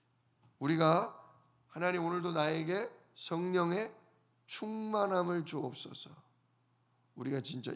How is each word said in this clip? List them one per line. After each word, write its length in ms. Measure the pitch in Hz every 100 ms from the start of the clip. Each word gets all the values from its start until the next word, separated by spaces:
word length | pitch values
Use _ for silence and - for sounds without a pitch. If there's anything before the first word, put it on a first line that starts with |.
| _ _ _ _ _ _
우리가 680 | 139 160 160 170 226 - - - _ _ _
"하나님, 340 | 160 175 180
오늘도 280 | 165 175 175
나에게 580 | 165 151 160 160 190 240 - _
성령의 800 | - - 170 180 180 170 185 220 - _ _ _ _ -
충만함을 960 | - 214 220 220 214 202 185 175 175 160
주옵소서." 640 | 151 127 131 - - - 151 - _ _ _ _ _ _ _ _ -
우리가 260 | 127 139
진짜 300 | 123 127 127